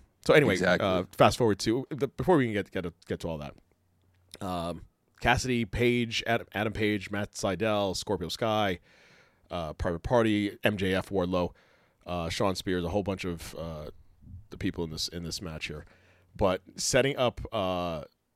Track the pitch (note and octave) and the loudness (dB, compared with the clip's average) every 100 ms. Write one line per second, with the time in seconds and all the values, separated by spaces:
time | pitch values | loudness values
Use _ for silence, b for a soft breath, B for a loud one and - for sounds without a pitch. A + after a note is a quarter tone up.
0 | _ _ - D3 B2+ F#2 F2+ F2 G2+ F#2 | _ _ 6 6 6 4 4 4 2 0
1 | F#2 - A#2 - A#2 G2 - B2 C3 C3+ | 0 4 4 6 2 2 0 -2 -2 -6
2 | C3+ - C3+ E3 A#2+ G#2 F#2 G2 F2 - | -6 -2 4 4 4 -2 -4 -6 -6 -10
3 | - F#2 F2 D#2 C#2+ - _ _ _ _ | -8 -6 -6 -8 -10 -14 _ _ _ _
4 | _ _ - - F#2 F2+ E2+ D#2+ - _ | _ _ -20 -10 -6 -4 -4 -8 -14 _
5 | _ - A#2+ A#2+ B2+ A#2+ A2+ A2 A#2+ A#2+ | _ -2 2 2 2 -2 0 2 4 4
6 | A#2 A2 - A#2 - G2+ A2 G#2 G#2+ G#2 | 0 -4 0 -2 -2 -2 -2 0 0 0
7 | F#2+ G2+ G#2 - G#2 F2+ A2 G#2 G2+ F2+ | -4 -6 -6 -4 -2 0 0 2 0 -2
8 | - F#2+ E2 - A2+ G#2+ G2+ F2 b b | -4 -4 -4 -4 0 2 0 -2 b b
9 | b b b b - F2 D#2 - F#2 E2 | b b b b -10 -8 -6 -4 -4 -2
10 | - B2 A2+ G#2 G2+ - A2 G#2 G2 F#2+ | 2 4 4 2 0 0 0 0 0 0
11 | - G2 F2+ F2+ F2 b b b b b | 0 -2 0 0 -2 b b b b b
12 | - F2 E2 - G#2 F#2 - F2+ E2+ G2+ | -8 -4 -4 0 0 -2 -2 -2 0 -2
13 | G2 F#2+ F#2 E2 - - E2 D#2 D2+ - | -2 -4 -6 -8 -10 -10 -10 -10 -12 -16
14 | - - - - - F2+ F2+ F2 E2 D#2 | -20 -20 -20 -18 -16 -6 -6 -4 -6 -6
15 | - F2 E2 - F2 D#2 - D2+ - b | -8 -8 -8 -8 -10 -10 -10 -12 -16 b
16 | b b b - G2 F#2 - - - C3 | b b b 2 2 2 -4 -6 2 4
17 | C3+ C#3 A#2+ - - A2 F#2 F2+ F2 D#2+ | 4 2 0 0 -6 -2 0 0 -2 -6
18 | C#2 _ _ | -10 _ _